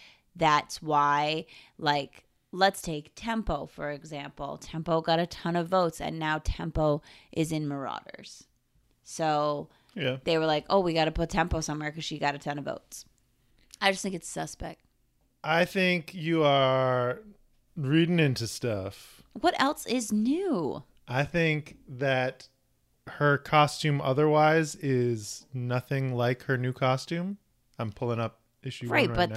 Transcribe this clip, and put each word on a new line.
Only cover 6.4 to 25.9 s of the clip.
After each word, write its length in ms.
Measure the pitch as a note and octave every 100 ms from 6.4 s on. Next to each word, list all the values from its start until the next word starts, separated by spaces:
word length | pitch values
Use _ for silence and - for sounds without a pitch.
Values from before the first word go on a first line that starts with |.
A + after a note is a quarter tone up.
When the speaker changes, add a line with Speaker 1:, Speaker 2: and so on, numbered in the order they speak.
Speaker 1:
Tempo 580 | - - E3 D#3+ D3+ D3 - - -
is 220 | - D#3+
in 120 | D#3 D3
Marauders. 760 | C#3 B2+ A1 - - - - - _ _ _ _ _
So 680 | - - D#3+ D3+ D3 D3 D#3 _ _ G#3+
Speaker 2:
Yeah. 220 | C3+ C3+
Speaker 1:
they 140 | - D#3+
were 80 | D#3
like, 200 | D3+ -
"Oh, 100 | G3
we 140 | F3+
gotta 180 | D#3+ D#3
put 180 | D#3 E3
Tempo 300 | F#3+ E3+ D#3+
somewhere 300 | D#3 D3+ D3+
'cause 120 | D#3+
she 160 | - D3+
got 160 | D3 C#3+
a 40 |
ton 180 | D3+ C#3+
of 60 | C3+
votes." 400 | - - - - _ _ _ _ _ _ -
I 100 | G3
just 120 | F#3+
think 120 | G3 F3+
it's 120 | -
suspect. 520 | D#3+ D#3 - E3 - _ _ _ _ _ _
Speaker 2:
I 220 | D3 E3 F3+
think 480 | F#3+ F3+ F3 -
you 300 | F#3+ D#3 E3
are 760 | D3 C#3 C3 C3 B2+ B2+ B2 C3 G#3+ - _ _ _ E3+
reading 440 | C3+ D#3+ E3+ F3
into 280 | C#3+ A#2+ A2+
stuff. 760 | - B2 G#2 F#2+ - - - -
Speaker 1:
What 260 | - E4+ -
else 260 | C4+ D4+ -
is 240 | B3 G#3+
new? 720 | G#3+ A3+ D#4+ G4 G3+ C3+ D#2+ - _ -
Speaker 2:
I 160 | B2+
think 540 | C#3+ F3 D#3+ D3+ D3 - -
that 640 | B2+ C#3 C3 B2+ - - _ _ _ _ _ -
her 300 | - D3 C#3
costume 600 | - D3+ D3 - D#3 C#3
otherwise 720 | C3 C3 D3+ D3+ D#3 D#3+ D3+ -
is 720 | C#3 B2+ A#2+ A2+ G#2 - -
nothing 600 | B2+ B2 B2 -